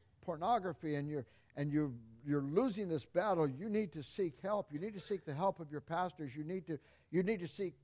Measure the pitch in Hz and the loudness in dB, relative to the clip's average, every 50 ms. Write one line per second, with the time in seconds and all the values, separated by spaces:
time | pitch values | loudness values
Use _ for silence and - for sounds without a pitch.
0 | _ _ _ _ - - 165 151 170 208 240 220 180 185 151 - - 156 147 143 | _ _ _ _ -8 -8 -4 -2 2 2 2 2 2 -2 -4 -4 -2 -2 0 0
1 | 143 147 151 143 117 - - - _ _ _ 135 143 147 143 151 151 139 123 120 | 0 -2 -2 -4 -6 -6 -12 -20 _ _ _ -2 0 2 4 2 2 2 -2 -6
2 | 113 113 - - - 143 147 143 139 139 151 196 262 262 185 208 208 175 160 139 | -12 -16 -20 -8 -2 0 2 2 2 4 4 4 4 4 2 0 0 0 0 -2
3 | - - - 175 202 214 185 170 156 143 127 135 196 226 208 214 214 175 - 156 | -2 0 0 2 4 4 4 4 4 2 2 -2 -2 0 0 0 0 0 -4 -8
4 | 131 - - - 190 165 127 - - 196 214 208 - - 147 147 180 226 208 185 | -10 -6 -2 -2 0 0 -2 -4 -2 0 0 0 0 -4 -6 -6 -6 -6 -6 -8
5 | - - 208 175 - 160 139 147 185 196 - - 165 143 151 147 - - 170 170 | -4 -4 -4 -4 -4 -6 -2 2 2 2 2 0 -6 -8 -8 -8 -6 -2 -2 0
6 | 185 180 - - 151 131 120 151 151 156 190 190 160 - 156 - - - - _ | 0 -2 -2 -6 -8 -6 -6 -6 -6 -4 -4 -4 -4 -4 -6 -6 -8 -14 -20 _
7 | _ _ - 175 180 196 226 190 175 - - - 196 175 - - | _ _ 2 2 4 4 2 0 -2 -6 -4 -4 -4 -4 -6 -10